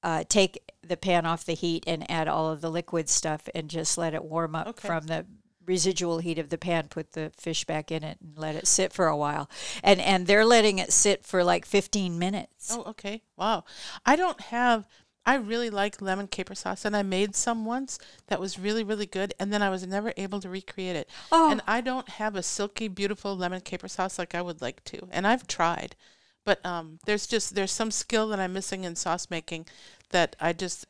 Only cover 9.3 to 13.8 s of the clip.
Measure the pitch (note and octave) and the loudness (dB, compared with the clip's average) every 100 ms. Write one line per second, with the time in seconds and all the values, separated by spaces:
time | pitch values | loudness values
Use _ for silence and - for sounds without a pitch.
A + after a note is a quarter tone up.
9.3 | D3+ C#3 - - - - G3 E3+ F#3+ F3+ | -2 -6 -10 -10 0 4 6 6 2 6
10.3 | G3+ A3 A#3+ G#3+ F#3+ F3 - G#3 G3 - | 6 8 8 8 2 2 4 6 2 0
11.3 | F#3 F3 F3 - G3+ F#3+ G#3 F#3 E3+ F3 | 2 4 4 4 0 2 0 0 0 -2
12.3 | G3 - _ - A#3 F#3+ G#3+ G3+ A3 _ | -2 -8 _ -6 -6 -6 -10 -10 -10 _
13.3 | _ F#3+ G#3 - - | _ 0 0 -4 -16